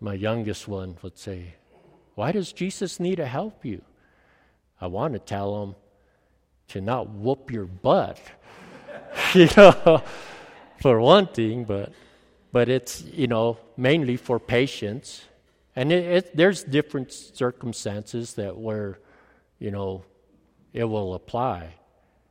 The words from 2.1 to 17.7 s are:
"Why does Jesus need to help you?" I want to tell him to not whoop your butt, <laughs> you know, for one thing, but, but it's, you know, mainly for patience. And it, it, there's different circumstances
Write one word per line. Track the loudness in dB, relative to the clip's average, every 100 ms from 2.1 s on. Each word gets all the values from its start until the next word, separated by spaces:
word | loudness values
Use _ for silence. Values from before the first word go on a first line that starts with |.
| -6
"Why | -4
does | -4 -6
Jesus | -8 -8 -6 -8 -6
need | -4 -4
to | -6
help | -6 -8 -10
you?" | -12 -12 -14 _ _ _ _ _ _ _ _ _
I | -8
want | -6 -6
to | -6
tell | -8 -6 -6 -6
him | -8 -14 _ _ _ _ _ _ _ _ -14
to | -8
not | -6 -6 -6
whoop | -6 -4 -4 -6
your | -10 -10
butt, | -4 0 2 0 -8 -20 -20 -20 -20 -20 -20
<laughs> | -18 -18 -14 -6 2
you | 6 8 12
know, | 12 12 6 4 2 -14 -18 -20 -20 -20 -20 0
for | 2 4
one | 6 6 4
thing, | -2 -2 -2 -6
but, | -6 -8 -14 -20 _ _ _ _
but | 0 2
it's, | 0 -4 -14
you | -12 -4 0
know, | 2 0 -2 -10 -2
mainly | 2 2 0 -4
for | -2 -4
patience. | 0 0 0 -4 -8 -8 -14 -20 -20 _ _ _ _ -4
And | 0
it, | 0 0
it, | -2 0 2
there's | 2 2
different | -2 -2 -2 -6 -10
circumstances | -14 -18 -6 -4 -4 -10